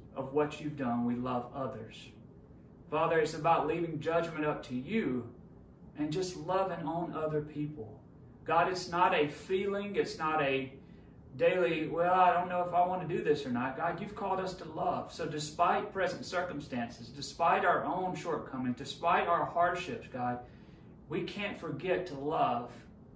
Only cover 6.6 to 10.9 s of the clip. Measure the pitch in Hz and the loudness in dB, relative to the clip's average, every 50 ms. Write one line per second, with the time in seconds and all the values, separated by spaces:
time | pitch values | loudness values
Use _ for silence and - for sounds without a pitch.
6.6 | 190 180 170 165 165 165 165 170 170 156 - 160 156 151 151 151 147 - - 147 | 0 0 -2 -4 -4 -4 -2 -2 -4 -4 -4 -4 -2 0 0 -2 -2 -4 -6 -6
7.6 | 147 147 - - - - - - - - - - - - - - - - 156 165 | -6 -6 -6 -10 -12 -12 -14 -18 -20 -20 -20 -20 -20 -20 -20 -14 -4 2 4 4
8.6 | 175 185 185 180 - - 170 175 180 185 185 160 147 143 - - - - 190 190 | 4 4 2 -2 -4 -2 2 4 6 6 6 4 2 2 0 -8 -4 -2 0 0
9.6 | 208 196 196 202 202 202 196 156 143 - - - 160 156 156 151 143 135 135 135 | 0 0 -2 -2 -4 -2 0 0 0 0 -2 -2 0 2 2 2 2 2 2 0
10.6 | 131 127 - - - - | -2 -4 -10 -16 -18 -20